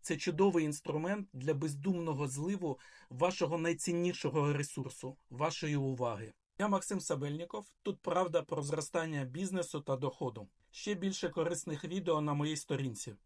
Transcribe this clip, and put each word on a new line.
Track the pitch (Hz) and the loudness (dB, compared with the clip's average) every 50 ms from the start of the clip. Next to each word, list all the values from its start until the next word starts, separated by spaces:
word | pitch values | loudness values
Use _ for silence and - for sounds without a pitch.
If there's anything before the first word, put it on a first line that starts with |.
це | - - 170 | -2 -2 -4
чудовий | 147 - 190 160 147 196 202 175 170 156 | 0 0 -2 4 6 6 6 6 4 2
інструмент | 151 151 147 _ - 151 156 160 180 202 208 196 - - | 2 -2 -4 _ -2 -2 0 0 0 -2 -2 -4 -10 -10
для | 127 127 147 151 | -4 0 0 2
бездумного | 139 147 160 143 139 143 196 185 175 170 165 151 135 147 | 2 2 0 -2 0 2 2 2 2 2 0 0 0 0
зливу | 135 131 139 151 180 202 190 180 156 131 - - - - - - _ | -2 -2 -2 -2 -2 -2 0 0 -2 -2 -4 -8 -20 -20 -20 -18 _
вашого | 127 127 160 180 190 - 175 143 165 | 0 2 2 2 4 2 2 2 2
найціннішого | 170 160 170 170 165 - 180 170 170 175 180 175 - - 151 143 151 143 147 143 | 2 2 2 0 0 0 0 2 2 2 2 0 0 -2 0 2 4 4 4 2
ресурсу, | 143 143 - - - 127 127 - - - 131 131 _ _ _ | 0 -2 -4 -4 -6 -6 -6 -8 -8 -10 -10 -10 _ _ _
вашої | - 120 151 165 156 - - 156 147 | -4 -2 0 0 0 0 -2 0 2
уваги. | 143 135 135 131 120 123 117 110 98 113 107 - _ _ _ _ | 2 2 0 0 2 0 0 0 -2 -6 -10 -12 _ _ _ _
Я | - 196 | -2 2
Максим | 208 202 190 - - 214 190 | 2 2 2 2 0 -2 -2
Сабельніков. | - - 165 139 139 143 147 156 175 175 - 214 208 - _ _ | 0 0 -2 0 0 -2 -2 -4 -6 -6 -8 -10 -10 -10 _ _
Тут | _ 202 190 - | _ -6 -6 -2
правда | - 185 170 180 185 180 160 170 | -2 0 2 2 2 4 2 0
про | 151 - 156 151 | 2 2 -2 -2
зростання | 143 143 156 151 147 - - 175 160 165 156 143 135 | 0 0 -2 -2 -2 -2 0 0 0 0 -2 -2 -2
бізнесу | 127 123 165 196 185 190 185 170 - - 156 | -4 -4 -4 -4 -2 0 -2 -2 -2 -4 -6
та | 143 - 135 | -2 -2 -2
доходу. | 127 135 135 - - 151 123 107 110 104 - _ _ _ _ | 0 0 -4 -2 -2 -4 -4 -4 -6 -12 -14 _ _ _ _
Ще | - - - 208 208 | -16 -8 -4 -4 -2
більше | 175 185 196 190 - - 170 | 0 0 -2 0 0 -2 -2
корисних | - 175 160 170 175 - - 180 151 143 - | 0 2 0 0 0 -2 -4 -6 -6 -6 -6
відео | 156 175 196 180 170 160 151 | -4 -4 -2 2 2 2 4
на | 151 151 147 | 4 2 2
моїй | 147 147 151 156 | 2 2 0 0
сторінці. | 147 - - 143 131 139 131 110 - - - 104 - _ | -4 -2 -2 -2 0 0 -2 -4 -6 -8 -10 -10 -14 _